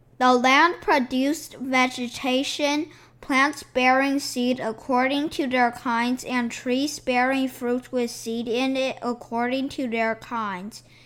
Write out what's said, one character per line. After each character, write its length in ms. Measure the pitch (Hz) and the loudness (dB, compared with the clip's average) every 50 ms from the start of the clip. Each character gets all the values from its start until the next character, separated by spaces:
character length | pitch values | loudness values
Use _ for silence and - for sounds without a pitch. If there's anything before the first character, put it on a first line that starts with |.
| _ _ _ | _ _ _
The 160 | - 254 254 254 | 2 4 4 4
land 460 | 247 240 262 269 285 320 339 - - | 6 6 6 6 6 6 4 2 0
produced 680 | - - 320 285 240 - 262 254 269 285 320 320 - - - - | 0 2 4 4 2 0 0 0 2 0 0 -2 -6 -14 -12 -10
vegetation, 1300 | 247 269 262 254 254 254 254 254 247 240 - - - 262 254 262 277 - - - 294 285 294 302 339 - - - - - _ - | -6 0 2 2 2 2 0 -4 -8 -8 -8 -4 -2 0 0 0 0 -2 -2 -2 0 0 0 0 -2 -6 -10 -20 -20 -20 _ -16
plants 400 | - - 277 262 269 294 294 - - - | -4 0 2 4 4 2 0 -4 -12 -4
bearing 480 | - 254 254 254 262 262 269 277 277 277 | 0 2 4 6 6 6 4 2 0 -2
seed 360 | - - - 254 247 247 254 | -2 -4 -2 0 0 0 0
according 720 | 247 - 220 220 - - - 262 247 254 262 285 285 294 320 - | 0 -2 -6 -6 -6 -4 0 0 2 2 2 0 0 -2 -4 -2
to 60 | - 285 | -2 -2
their 280 | 247 254 254 247 233 | 0 2 2 2 2
kinds, 500 | 233 - - 262 233 226 240 247 254 - | 0 -2 -4 -2 0 0 0 0 -2 -4
and 280 | - - 254 247 240 233 | -4 -4 -2 -2 -2 -2
trees 480 | - - - 254 247 262 285 294 - | -6 -6 -2 -2 0 0 0 -2 -4
bearing 500 | - - 262 254 247 247 262 269 269 262 | -6 -4 0 2 2 2 2 2 0 0
fruit 360 | 254 - - 247 240 247 254 247 - | -2 -4 -6 -4 -2 -2 -2 -4 -4
with 180 | 262 247 240 233 | -2 -2 -2 -2
seed 380 | - - - 226 226 233 233 240 | -6 -8 -8 -6 -4 -4 -4 -2
in 260 | 220 247 262 262 269 | 0 0 0 0 0
it 220 | 262 262 262 - - | 0 -2 -2 -4 -4
according 680 | - 247 233 240 - - 233 233 240 247 254 269 262 277 - | -4 -6 -6 -6 -8 -6 -4 -2 -2 0 0 -2 -2 -4 -4
to 80 | - 262 | -4 -4
their 320 | 233 226 226 226 226 220 | -2 0 0 0 0 -2
kinds. 640 | 220 - - 247 233 220 202 190 180 196 214 - - - - - - - | -4 -8 -8 -6 -6 -4 -4 -6 -8 -10 -12 -14 -16 -20 -20 -20 -20 -20